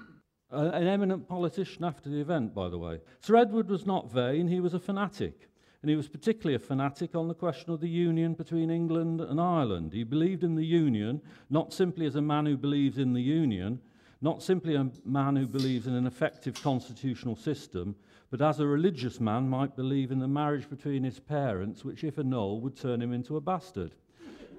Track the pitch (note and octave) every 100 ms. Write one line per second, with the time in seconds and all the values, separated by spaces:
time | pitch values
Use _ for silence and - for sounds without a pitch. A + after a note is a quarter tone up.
0 | - - _ _ - C3 D#3+ E3+ F3 G3
1 | F#3+ F#3 - F3+ E3+ - F#3+ - E3+ C#3
2 | C#3 D3 D3 E3 G#2+ G2+ F2+ F2 E2+ E2
3 | - - - A3+ A#3 A3 F#3+ F#3 G3 F#3
4 | A#2+ B2 B2 D3+ F3 F3+ F3 F3 - G3
5 | G3+ - F2 - - _ _ _ D3 D3+
6 | C#3+ - A3+ A3 E3+ B2 - C3+ C#3 -
7 | E3+ E3+ E3 E3 F3 - - D#3+ E3 E3+
8 | E3+ E3 E3 E3 D#3+ E3 E3 E3 E3 D#3+
9 | E3 E3 D#3+ D3+ F3+ E3+ A#2+ F2 D#2+ G2+
10 | A2+ D3 F3 F3+ F3 D#3+ D#3+ E3+ D3+ G#2+
11 | G#2+ D3 - - - D3+ - - F3+ E3
12 | D#3 C#3+ D3+ D3 D3+ C3+ C#3+ C#3+ C#3 A#2+
13 | B2+ B2 B2+ D#3+ C#3+ F#2+ F#2+ B2+ - _
14 | - - D3+ - - F#3 E3 C#3+ C3 -
15 | - C#3 C#3 C#3 B2+ C3+ C3 B2 B2 B2
16 | B2 - D#3 - C3+ A#2 D3 B2+ - A2
17 | C3+ A2+ B2 A2 D#3 C3+ - F#2 F#2 G2
18 | _ - - - D3+ D3+ C#3+ C#3+ F#3+ C#3+
19 | A#2+ - A2 A#2 C3 C3 C#3 C3 C3 C#3
20 | C3 C3 C3 C#3+ D3 D3 D3 C#3 D3 C#3
21 | C3 - - D3 C3+ F#2 G2+ - C3+ A2+
22 | D#3 D#3 C3+ B2+ G2 A2 C3 C3 B2+ A#2+
23 | A#2+ B2 B2+ D3+ D3 F#3 - G2 E2 -
24 | _ - - - -